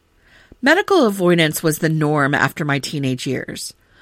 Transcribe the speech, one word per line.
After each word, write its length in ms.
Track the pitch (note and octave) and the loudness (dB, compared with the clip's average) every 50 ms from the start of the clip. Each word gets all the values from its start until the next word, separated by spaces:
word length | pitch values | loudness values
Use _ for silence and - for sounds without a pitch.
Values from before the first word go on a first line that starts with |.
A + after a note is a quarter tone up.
| _ _ _ _ _ _ _ _ _ _ - _ | _ _ _ _ _ _ _ _ _ _ -14 _
Medical 460 | - C4+ D#4+ F4+ G4 - D4+ D#4+ C4 | 2 2 2 2 2 2 2 4 4
avoidance 560 | G#3+ G3 G3 F3+ F3 F3 E3+ D#3+ D3+ D#3+ - | 2 2 2 2 2 4 4 2 0 -2 -2
was 160 | - D#3+ D3+ | -2 -2 -2
the 100 | - E3 | 0 -2
norm 460 | D#3+ D#3+ D#3 D3+ D3 D3+ D3 C#3 C3+ D3 | 0 0 0 0 0 2 0 0 0 2
after 320 | - A#2 C3+ - - E3 | 0 0 -2 -2 -4 -4
my 140 | D3 C#3 C#3 | -2 -2 -4
teenage 480 | - - - D3 C#3 C3 B2+ B2 - | -4 -6 -6 -4 -4 -4 -4 -4 -4
years. 480 | C#3+ B2+ A#2+ - - - - - - - _ _ _ _ _ | -6 -6 -6 -6 -10 -12 -12 -14 -14 -16 _ _ _ _ _